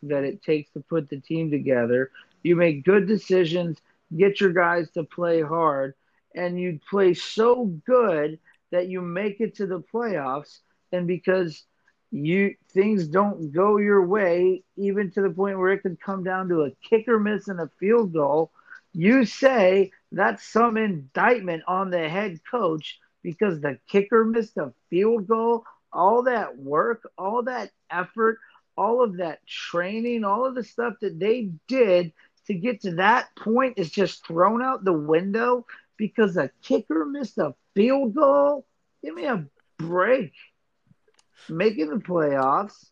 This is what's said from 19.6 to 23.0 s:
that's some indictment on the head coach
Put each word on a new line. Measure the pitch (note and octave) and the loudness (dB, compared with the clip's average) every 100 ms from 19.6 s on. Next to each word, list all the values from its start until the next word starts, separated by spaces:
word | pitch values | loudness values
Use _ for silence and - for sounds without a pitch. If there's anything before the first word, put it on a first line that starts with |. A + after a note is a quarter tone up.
| F#3 G3 F#3+ _ - | 4 4 0 _ -10
that's | E3+ G#3+ G3+ - | -2 -2 -2 -4
some | G#3+ A#3 A3 | 2 2 2
indictment | G#3+ E3 C3+ F3+ G#3 B3 F#3 E3 E3+ | -2 -4 -6 0 2 2 -2 -6 -4
on | F#3 F#3+ | -4 -2
the | F3 D#3 | -2 -2
head | F#3 G#3 D#3+ - | -4 -6 -8 -8
coach | B3 F#3 D#3+ - - | -2 -2 -2 -8 -18